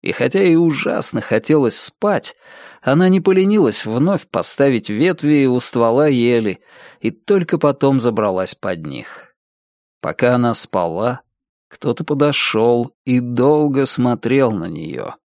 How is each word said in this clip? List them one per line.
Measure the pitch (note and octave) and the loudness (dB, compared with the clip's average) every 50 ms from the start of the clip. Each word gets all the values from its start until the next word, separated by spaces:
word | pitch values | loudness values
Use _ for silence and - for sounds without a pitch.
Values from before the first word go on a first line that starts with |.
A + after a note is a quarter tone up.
И | - - - | -4 -6 -4
хотя | - - B2+ B2+ F#3+ | -2 -2 0 0 2
ей | G3 F3+ D#3+ | 2 4 4
ужасно | E3 E3+ E3 D3 C3+ - - - - - - - B2+ | 4 2 2 0 0 -4 -4 -4 -4 -4 -4 -6 -6
хотелось | - - A2+ A2 - - D#3 D3+ C3+ A2+ G2+ - | -4 -2 -2 -2 0 0 0 2 2 0 0 0
спать, | - - _ _ - G#3 G3 D3+ - - - _ _ - - - - - - - | -2 -4 _ _ -2 -2 -2 -2 -4 -8 -14 _ _ -20 -20 -20 -20 -20 -20 -6
она | - B2+ C3+ D#3+ F#3 F#3 | -2 0 2 4 4 4
не | F#3 F#3+ | 4 2
поленилась | D#3+ F#3+ F#3+ F#3+ F#3+ G3 G#3 G#3+ E3 A#2 G#2 - - | 2 2 2 4 2 2 4 4 2 2 2 -2 -4
вновь | G#2+ A2 B2 D3 F#3 G3+ D#3 - | -4 -2 0 0 0 0 -2 -6
поставить | _ - F#2+ F2 - - - C#3 C#3 B2+ A2+ G2 - | _ -6 -2 -2 -2 0 2 2 2 2 0 -2 -4
ветви | G#2+ G#2+ D3 F#3 F3+ D#3 - D3 D3+ C#3+ C#3 | -2 0 0 0 0 0 0 2 2 4 4
у | C3 B2 B2 | 2 2 0
ствола | - - - B2 A#2 A2+ A#2 C3 D#3 | -2 0 0 2 2 2 4 2 2
ели | D3 C3+ B2 A#2 A#2+ B2 A#2 A2 G#2 F2+ - _ _ - - - - - _ | 2 2 2 2 2 2 2 0 -2 -6 -6 _ _ -20 -20 -20 -20 -18 _
и | - A2+ | -6 -6
только | - _ _ - G3+ F#3+ F3 - F3+ E3 | -6 _ _ 0 0 0 2 0 -2 0
потом | D#3+ D3 C#3 - - C#3 C3+ C3 | 0 0 0 2 0 2 2 2
забралась | A#2 B2 A2 A2 G#2+ G2+ F#2 F#2 F#2 - - | 0 0 0 0 -2 0 0 -2 -4 -4 -6
под | _ - G2+ F2+ E2 D#2 | _ -6 -8 -8 -8 -8
них. | D2+ C#2 - - - - - - _ _ _ _ _ _ _ _ _ _ _ _ _ _ _ | -12 -12 -12 -14 -16 -20 -20 -20 _ _ _ _ _ _ _ _ _ _ _ _ _ _ _
Пока | - - D#2+ - B2+ B2 B2 | -8 -8 -4 0 0 2 2
она | A#2+ B2 A#2+ A2+ | 2 0 0 0
спала, | - - - - F#2+ F2 E2+ D#2+ F2+ A2 B2 B2 - _ _ _ _ _ _ _ _ _ | -2 -4 -2 -2 -4 -2 -2 -4 -4 -4 -4 -4 -6 _ _ _ _ _ _ _ _ _
кто-то | _ - - - D3 A#2 - D#3+ | _ -20 -8 -6 -6 -4 -4 -4
подошел | - D3+ C3+ D3 D3 C#3 - - - - A2 A2+ A#2+ A#2+ A#2+ A#2+ - _ _ _ | -6 0 0 0 0 0 -2 -4 -2 0 2 2 2 2 0 -2 -6 _ _ _
и | - B2 B2 | 0 0 0
долго | B2 B2 A#2+ A#2+ B2 C#3+ D3+ D3+ D3+ D3 C3+ C#3 C3+ | 0 -2 -2 2 2 4 4 4 2 0 0 0 0
смотрел | B2+ - - B2 B2 A#2+ G#2+ - A#2 B2+ C#3 C3+ A#2 | 0 0 0 0 0 0 -2 -2 0 2 2 2 2
на | G#2+ F#2+ D#2+ | 0 -4 -6
нее. | F2 E2+ F#2+ E2 - - B1 - - - _ | -8 -10 -10 -10 -10 -10 -10 -10 -12 -14 _